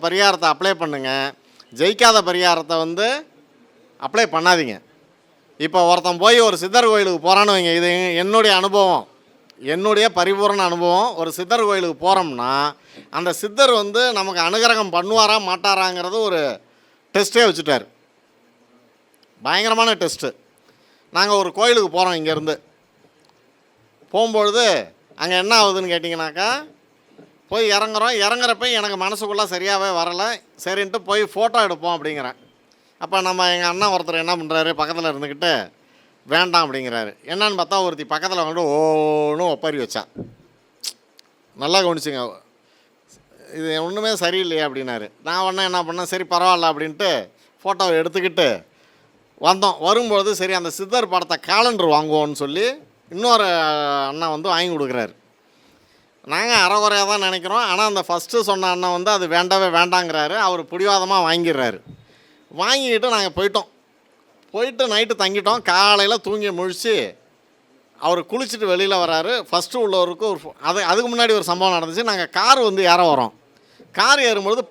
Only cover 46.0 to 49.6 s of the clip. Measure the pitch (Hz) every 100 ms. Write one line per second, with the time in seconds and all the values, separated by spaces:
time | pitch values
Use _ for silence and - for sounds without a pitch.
46 | 175 185 180 175 180 175 165 147 156 151
47 | 196 135 92 _ _ _ 185 190 185 165
48 | 165 185 185 165 147 95 - _ _ _
49 | _ _ _ - 156 190